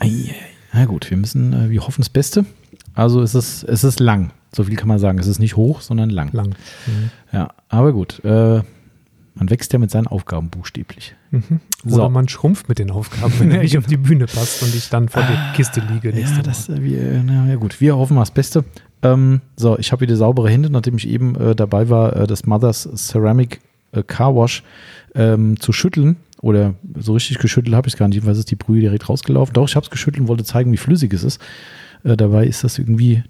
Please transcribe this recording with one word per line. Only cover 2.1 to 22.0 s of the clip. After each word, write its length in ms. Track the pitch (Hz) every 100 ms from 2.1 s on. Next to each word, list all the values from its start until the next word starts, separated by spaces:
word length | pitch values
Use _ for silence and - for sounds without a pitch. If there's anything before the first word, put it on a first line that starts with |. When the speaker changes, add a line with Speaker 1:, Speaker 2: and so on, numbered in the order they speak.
| 135 143 208 202 - _ - -
Speaker 1:
Also 280 | - 117 120
es 140 | 117 123
ist, 280 | 117 -
es 220 | - 117 135
ist 160 | -
lang. 300 | 120 104 87 - _
So 120 | - 98
viel 100 | 107
kann 140 | 104
man 100 | 107
sagen. 180 | 98 92
Es 80 | 92
ist 120 | 95
nicht 160 | 107 107
hoch, 240 | 117 156
sondern 280 | - 113 110
lang. 200 | 95 73
Speaker 2:
Lang. 160 | 110 101 98 - - -
Mhm. 220 | 107 110 - _
Speaker 1:
Ja, 180 | 101 82 - -
aber 240 | 110 143
gut. 260 | 117 90 - 107
Äh, 360 | 110 113 113 104 - _ _ _ _ _ -
man 140 | 92
wächst 220 | 123 -
ja 60 | 123
mit 100 | 110
seinen 160 | 110 113
Aufgaben 420 | 98 - 82 82
buchstäblich. 680 | 90 - - - - - - -
Speaker 2:
Mhm. 280 | 127 - 160 - - 113
Oder 80 | 120
Speaker 1:
So. 140 | 127
Speaker 2:
man 180 | 127 131
schrumpft 420 | - 147 208 -
mit 80 | 117
den 120 | 98
Aufgaben, 420 | 98 107 - 98 123
wenn 100 | 170
er 60 | 185
Speaker 1:
<laughs> 0 |
Ja, 40 |
Speaker 2:
nicht 140 | 156 143
auf 80 | 117
Speaker 1:
genau. 140 | 147
Speaker 2:
die 60 | 135
Bühne 160 | 156 120
passt 360 | 120 120 -
und 120 | 120 117
ich 140 | -
dann 200 | 117 117
vor 140 | 127
der 140 | 127 120
Speaker 1:
Ah, 160 | 143 143
Speaker 2:
Kiste 260 | 127 117 107
liege 220 | 113 110
nächste 240 | 113 131 147
Speaker 1:
ja, 60 |
das, 260 | 147 123 -
Speaker 2:
Woche. 80 | 147
Speaker 1:
äh, 40 |
wir, 180 | 135 131
äh, 200 | 127 131
na 240 | 127 131 131
ja, 80 | 131
gut. 240 | 107 -
Wir 160 | 147 139
hoffen 200 | 131 139
mal 60 |
das 100 | 107
Beste. 320 | - 131 165 139 - _ _
Ähm, 400 | 131 131 131 131 - -
so, 220 | 117 107
ich 120 | -
habe 100 | 127
wieder 140 | 127 113
saubere 320 | 120 127 110
Hände, 200 | 117 151
nachdem 280 | 123 120 117
ich 100 | -
eben, 280 | 120 127 127
äh, 200 | 113 110
dabei 340 | 104 101 117
war, 260 | 117